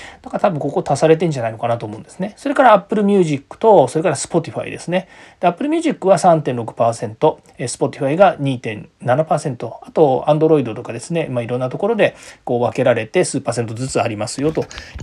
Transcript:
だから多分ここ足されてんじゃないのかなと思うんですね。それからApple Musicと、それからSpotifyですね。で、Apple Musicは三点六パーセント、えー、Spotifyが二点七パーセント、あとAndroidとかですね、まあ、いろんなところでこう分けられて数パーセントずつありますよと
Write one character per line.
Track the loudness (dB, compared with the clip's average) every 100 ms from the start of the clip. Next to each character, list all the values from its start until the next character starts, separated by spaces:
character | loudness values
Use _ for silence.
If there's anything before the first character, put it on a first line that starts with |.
| -20 -20
だ | -8
か | -2
ら |
多 | -2
分 | -2
こ | -4
こ | -4 -2
足 | -2
さ | 2
れ | 2
て | 0
ん |
じ | -2
ゃ |
な | -6
い |
の | -4
か | -4
な | -4
と | -6
思 | -12
う |
ん |
で | -16
す | -12
ね。 | -12 -8
そ | -4
れ | 4
か |
ら | 6
Apple | 6 4 0
Music | 2 4 2 0 -6 0
と、 | 6 6 6
そ | 2
れ |
か | -2
ら | -2
Spotify | -2 -2 -2 -8 -10
で | -10
す | -4
ね。 | -6 -6 -20 -20 -2
で、 | -2
Apple | 0 -2
Music | 0 -2 0 2
は | 4
三 | 4 2
点 | 0 -4
六 | -6
パ | -2 -2
ー |
セ | -2 -8
ン | 0
ト、 | 0 0 _ -12
え | -10
ー、 |
Spotify | -4 -4 -2 -2 4
が | 4 4
二 | -4 -4
点 | -6 -10 -14 _
七 | -2 0 0
パ | -2
ー |
セ | -4
ン | -8
ト、 | -10 -12
あ | -4
と | 2 4 2 0
Android | 2 4 2 0
と | -6
か | -10
で | -12
す | -6
ね、 | -6 -4
ま | -4
あ、 |
い | -4
ろ | -4
ん |
な | -4
と | -4
こ | -2
ろ | 2
で | 0 0 -20 -14 -4
こ | -2
う |
分 | -2 0
け | 2
ら |
れ | 2 0
て | 0 0
数 | -2
パ | -4
ー | -4
セ |
ン | -6
ト |
ず | -6 -4
つ | -2
あ | -2
り | -4
ま | -8
す | -4
よ | -4
と | -2 -6 -10 -16 -10